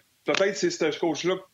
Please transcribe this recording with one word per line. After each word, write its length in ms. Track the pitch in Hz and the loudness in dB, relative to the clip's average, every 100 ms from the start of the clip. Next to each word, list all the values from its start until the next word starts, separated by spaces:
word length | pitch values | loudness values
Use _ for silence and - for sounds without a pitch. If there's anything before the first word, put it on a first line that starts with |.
| _ _ | _ _
peut-être 320 | - 147 196 202 | -2 2 2 2
c'est 120 | 175 | -2
ce 280 | - 160 143 | 0 0 0
coach-là 380 | 175 143 170 185 - | -2 0 -2 -4 -6